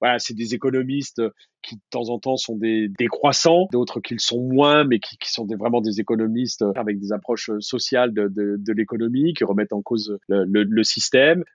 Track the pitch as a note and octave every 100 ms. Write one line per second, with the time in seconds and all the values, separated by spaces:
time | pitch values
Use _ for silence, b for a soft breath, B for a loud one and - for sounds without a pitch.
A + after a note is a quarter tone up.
0 | A#2+ A#2+ - A2+ A#2 A#2+ C3 C3 C3 C#3+
1 | C3+ - A2 - b _ - A2 _ B2
2 | A#2 A#2+ C3+ C3 - A2 A2+ A2 G#2+ G2
3 | A#2 - C#3+ C3 E3 E3+ F#3+ B2 - A2+
4 | - A#2 - A#2+ B2+ C3 C#3+ D3+ C#3+ A2+
5 | - - - - G#2+ A2 A2+ A#2+ A2 G#2
6 | G#2+ A2+ A2+ A2+ B2 - G#2 G2 G#2+ G2+
7 | G2+ G#2 - A2+ - G#2+ G#2 B2+ - B2
8 | B2 G#2+ G2+ G2 G2+ G#2 G#2 G#2+ G#2+ A2+
9 | A#2 B2+ D#3+ D#3+ G2 G2+ G#2 G#2 G2 A#2
10 | G#2 G2+ - G2 F#2 G#2 G#2 A2 G#2+ -
11 | - B2+ C#3+ F3 -